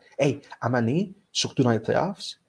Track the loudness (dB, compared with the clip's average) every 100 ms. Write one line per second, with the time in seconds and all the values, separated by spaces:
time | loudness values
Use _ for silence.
0 | _ -2 0 -2 -8 -8 -2 0 0 0
1 | -2 -8 _ -6 -4 2 4 2 2 0
2 | 0 -4 -12 -16